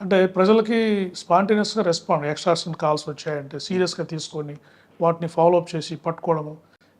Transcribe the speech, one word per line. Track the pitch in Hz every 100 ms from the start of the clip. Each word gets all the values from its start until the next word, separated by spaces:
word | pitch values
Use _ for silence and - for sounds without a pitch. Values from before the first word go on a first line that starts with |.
అంటే | 190 190 185
ప్రజలకి | 185 190 220 220 226 220 202 185
స్పాంటేనియస్‌గా | - - 175 202 208 208 214
రెస్పాండ్, | 180 170 - 160 147
ఎక్స్ట్రాక్షన్ | 147 185 165 170
కాల్స్ | 151 151 151 160
వచ్చాయంటే | 139 160 147 139 151
సీరియస్గా | - 185 175 180
తీసుకొని | 165 156 - 156 147 143 _ _ _ -
వాటిని | 170 165 165
ఫాలో | 165 170 175
అప్ | 170 165
చేసి | 151 156
పట్టుకోవడము. | 165 160 170 156 151 - _ _ _